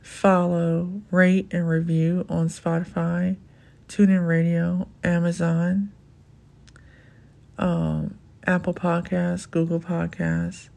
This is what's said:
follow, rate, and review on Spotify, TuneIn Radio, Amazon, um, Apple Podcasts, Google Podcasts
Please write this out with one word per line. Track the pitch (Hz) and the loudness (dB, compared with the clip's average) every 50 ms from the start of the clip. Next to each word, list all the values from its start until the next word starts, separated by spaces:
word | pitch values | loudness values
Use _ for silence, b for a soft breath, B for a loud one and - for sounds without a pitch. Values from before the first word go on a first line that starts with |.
follow, | - - - - - 196 190 180 180 175 175 170 170 165 165 165 175 180 185 202 208 - 180 | -20 -20 -20 0 2 4 4 4 2 0 0 0 0 0 0 -2 -2 -4 -8 -10 -10 -2 2
rate, | 180 185 180 185 190 - - - | 4 4 4 4 2 0 -2 -4
and | 175 170 165 | -4 0 0
review | 160 160 165 170 165 160 160 165 175 180 - - | 0 0 0 0 2 2 2 2 0 -2 -2 -2
on | 165 165 165 165 | -2 -2 -2 -2
Spotify, | 160 - - 170 165 165 180 - - 175 165 170 170 175 180 185 190 - b b b b b b b b b | -4 -4 -4 -2 -2 -2 -4 -4 -4 -4 -2 -2 0 0 0 -2 -2 -4 b b b b b b b b b
TuneIn | - - - 208 190 190 185 175 | -16 2 4 4 6 6 4 2
Radio, | 165 165 165 165 170 170 170 170 175 180 180 - - - - - | 2 2 4 4 2 2 2 0 0 0 -2 -4 -6 -10 -6 -2
Amazon, | 175 175 170 170 175 170 170 170 165 165 165 170 175 185 196 202 202 - - - - - - - _ - - - - - - - - - b b b b b b b b b b b b b b b - - | 0 2 2 2 0 0 0 0 0 2 2 0 0 0 0 -2 -4 -8 -16 -20 -20 -20 -20 -20 _ -20 -20 -20 -20 -20 -20 -20 -20 -20 b b b b b b b b b b b b b b b -6 -2
um, | - 185 170 170 165 160 156 - - - - - - - - - - | -2 0 0 0 0 -2 -2 -2 -4 -6 -8 -12 -20 -20 -20 -6 -2
Apple | - 185 180 180 180 175 | 0 0 0 0 -2 -6
Podcasts, | - - 175 170 170 175 - 185 180 175 175 175 180 - - | -2 -2 -2 0 0 -2 -2 -2 -2 0 -2 -2 -4 -8 -4
Google | - 170 165 165 170 165 | -2 -2 0 0 -2 -4
Podcasts | 165 - 175 165 170 170 - - 170 165 - - - 170 196 - - - - | -4 -4 -4 -4 -4 -6 -6 -4 -4 -2 -2 -2 -2 -4 -6 -10 -18 -20 -20